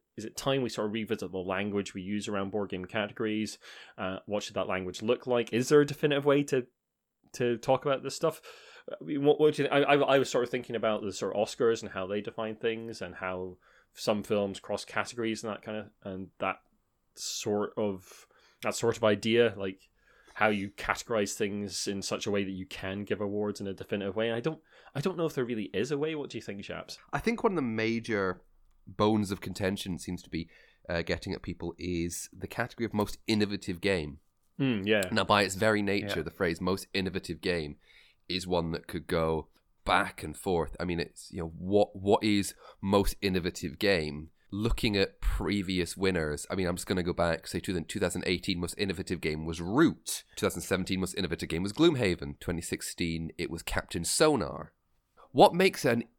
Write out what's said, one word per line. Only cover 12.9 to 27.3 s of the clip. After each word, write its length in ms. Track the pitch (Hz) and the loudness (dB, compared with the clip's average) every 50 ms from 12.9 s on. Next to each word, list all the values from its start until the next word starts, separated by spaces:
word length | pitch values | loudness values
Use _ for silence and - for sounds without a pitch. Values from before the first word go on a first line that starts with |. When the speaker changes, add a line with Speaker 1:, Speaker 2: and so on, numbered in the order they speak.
| 110 - | -8 -8
Speaker 1:
and 120 | 92 90 90 | -10 -10 -8
how 440 | - 92 92 92 92 92 92 90 _ _ _ _ _ _ _ | -6 -4 -4 -4 -4 -6 -8 -10 _ _ _ _ _ _ _
some 300 | _ - - 120 107 104 | _ -4 0 0 0 0
films 360 | 98 - 110 104 101 98 95 - | 2 0 0 2 2 0 -4 -8
cross 280 | - - 104 98 - | -6 -6 -6 -6 -6
categories 580 | - - 107 101 - 120 120 113 113 110 107 - | -4 -2 -2 -2 -2 -4 -4 -2 -2 -2 -4 -6
and 80 | 110 | -8
that 100 | 101 - | -8 -8
kind 140 | - 113 107 | -8 -8 -8
of, 100 | 107 101 - _ _ | -8 -10 -12 _ _
and 260 | - 101 92 92 95 87 _ - | -10 -10 -8 -8 -10 -12 _ -4
that 180 | 101 95 - - _ _ _ _ _ _ _ _ _ _ _ | -4 -4 -4 -4 _ _ _ _ _ _ _ _ _ _ _
sort 600 | - - - - - - 113 104 104 104 - - | -12 -10 -8 -8 -6 -2 0 0 0 0 -2 -2
of, 500 | 120 107 104 95 92 - - - - - _ _ _ _ _ _ _ | -2 -2 -2 -2 -4 -10 -18 -20 -20 -20 _ _ _ _ _ _ _
that 120 | - 110 - | -4 -4 -4
sort 220 | - 120 117 110 | 0 0 0 0
of 80 | - 113 | 4 4
idea, 480 | 107 104 101 - 113 110 117 120 110 101 | 4 4 4 4 4 6 6 6 4 4
like 260 | 101 98 98 95 _ _ _ _ _ _ _ _ _ _ - - | -2 -6 -6 -6 _ _ _ _ _ _ _ _ _ _ -16 0
how 120 | - 107 110 | 2 4 4
you 200 | 107 101 98 101 | 4 2 -2 -6
categorize 640 | - - - - 98 - - - 117 107 101 98 - | -8 -8 0 0 0 0 0 0 2 2 2 0 0
things 520 | - 110 98 104 101 104 98 90 - - | -2 -2 -2 0 -4 -6 -6 -6 -4 -4
in 160 | 98 101 98 | -4 -4 -4
such 240 | 90 - 113 - - | -4 -4 -4 -4 -2
a 40 | 107 | 0
way 120 | 101 101 | 0 0
that 80 | 101 95 | 0 -2
you 160 | 95 95 92 | -4 -8 -8
can 380 | - - - 98 95 95 104 101 | -10 -10 -8 -6 -6 -6 -6 -4
give 160 | - 107 95 | -4 -4 -2
awards 400 | 104 98 101 104 104 104 101 - | -2 -2 -2 -2 -2 -2 -4 -4
in 80 | 101 98 | -6 -8
a 40 | |
definitive 440 | 95 - - - 110 101 98 98 98 | -6 -8 -6 -4 -4 -2 -2 -2 -2
way. 100 | 110 113 | 0 0
And 100 | 117 113 | 0 0
I 40 | 120 | 0
don't, 180 | 123 160 151 - _ _ - - - - | -2 -2 -4 -4 _ _ -20 -20 -20 -10
I 80 | - 139 | -8 -4
don't 160 | 147 190 170 | -4 -2 -2
know 100 | 170 165 | 0 -2
if 80 | 147 - | 0 0
there 100 | 143 123 | -2 -2
really 260 | 113 120 107 98 - | -2 -2 -4 -4 -4
is 200 | - 95 120 139 | -2 -2 -2 0
a 60 | 151 139 | -2 -2
way. 180 | 151 160 160 | -2 -2 -4
What 120 | 147 135 - | -6 -8 -8
do 80 | - | -10
you 60 | 110 | -10
think, 180 | - - 101 101 - | -10 -8 -10 -10 -10
chaps? 340 | - 85 85 - - - - - - | -8 -8 -10 -10 -12 -14 -18 -14 -8
Speaker 2:
I 80 | - 143 | -6 -2
think 240 | - 220 | -2 -2